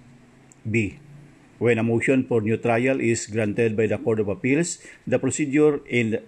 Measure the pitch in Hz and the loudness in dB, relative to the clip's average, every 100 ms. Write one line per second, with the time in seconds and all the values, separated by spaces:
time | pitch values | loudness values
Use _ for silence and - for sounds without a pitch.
0 | - - - - - - 110 110 101 - | -20 -20 -20 -20 -20 -14 -4 -2 -2 -6
1 | - - - - - - 110 113 113 117 | -20 -20 -20 -20 -20 -2 0 2 2 0
2 | 131 131 127 120 107 113 120 117 127 135 | 2 0 2 0 0 -2 0 0 2 0
3 | 117 110 - 110 107 101 117 104 110 104 | 0 -2 -4 -4 -2 0 0 0 0 0
4 | 104 110 104 95 127 143 170 - - - | 0 0 -2 -2 0 0 0 -6 -16 -16
5 | - 123 131 - 151 139 151 143 - 120 | -4 -2 0 -2 0 4 4 2 -2 -2
6 | 113 110 | 0 -2